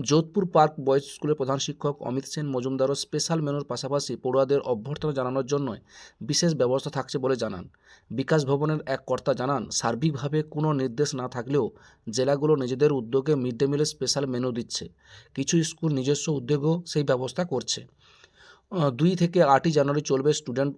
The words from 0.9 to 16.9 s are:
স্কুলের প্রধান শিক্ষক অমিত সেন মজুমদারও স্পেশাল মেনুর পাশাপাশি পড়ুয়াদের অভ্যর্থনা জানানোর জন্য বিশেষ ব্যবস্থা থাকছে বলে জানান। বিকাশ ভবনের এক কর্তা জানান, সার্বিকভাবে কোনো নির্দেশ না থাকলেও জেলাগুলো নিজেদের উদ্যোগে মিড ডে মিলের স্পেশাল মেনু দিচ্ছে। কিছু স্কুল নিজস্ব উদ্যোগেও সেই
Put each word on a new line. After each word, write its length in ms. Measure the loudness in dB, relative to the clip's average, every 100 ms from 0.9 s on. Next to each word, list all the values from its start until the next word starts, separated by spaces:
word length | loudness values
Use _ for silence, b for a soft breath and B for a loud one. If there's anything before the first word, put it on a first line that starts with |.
| 2
স্কুলের 320 | 0 -6 -2 -2
প্রধান 220 | 0 -2
শিক্ষক 440 | -4 -4 -4 -4
অমিত 220 | -4 -6
সেন 220 | -6 -6 -4
মজুমদারও 480 | -4 -2 0 0
স্পেশাল 460 | 0 -4 -4 -2 -2
মেনুর 240 | -2 -2
পাশাপাশি 520 | -4 -6 -2 -4 -4 -4
পড়ুয়াদের 440 | 0 2 4 2
অভ্যর্থনা 520 | 0 -4 -4 -4 -4
জানানোর 340 | -2 -2 -2 0
জন্য 300 | -2 -2 -6 _ B B B
বিশেষ 340 | -4 0 2
ব্যবস্থা 360 | 2 2 2 -2
থাকছে 280 | -6 -4 -4
বলে 180 | 0 0
জানান। 320 | -2 -6 -14 _ b b b
বিকাশ 360 | -6 2 2 2
ভবনের 320 | 0 0 -2 -4
এক 140 | -6 -2
কর্তা 280 | -4 0
জানান, 360 | 0 0 -2 -2
সার্বিকভাবে 720 | -4 -2 0 0 0 -2 -2
কোনো 300 | -4 -2 0
নির্দেশ 420 | 0 -2 0 -2
না 140 | -2 -6
থাকলেও 420 | -6 -2 0 0 -4 b b -8
জেলাগুলো 460 | 0 2 2 4 2
নিজেদের 360 | 2 2 2
উদ্যোগে 420 | 2 0 0 2
মিড 220 | 0 0 0
ডে 100 | 0
মিলের 200 | 2 -2
স্পেশাল 400 | -2 -4 -2 -2
মেনু 260 | -2 -2
দিচ্ছে। 360 | -4 -6 -10 -12 _ B B B
কিছু 280 | -6 0 2
স্কুল 300 | 2 -2 -2
নিজস্ব 400 | 0 0 0 0
উদ্যোগেও 500 | -4 0 0 2 0
সেই 160 | -2